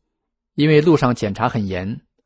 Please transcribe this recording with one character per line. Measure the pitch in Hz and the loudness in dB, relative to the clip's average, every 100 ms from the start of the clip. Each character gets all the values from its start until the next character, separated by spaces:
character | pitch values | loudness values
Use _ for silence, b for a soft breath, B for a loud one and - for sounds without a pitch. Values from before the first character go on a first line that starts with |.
| _ _ _ _ _ - | _ _ _ _ _ -2
因 | 147 | 2
为 | 151 | 4
路 | 156 151 | 4 2
上 | 131 | 2
检 | 120 104 | -2 -4
查 | 98 120 | -4 -4
很 | 123 101 | -4 -6
严， | 92 92 127 - _ | -6 -8 -10 -14 _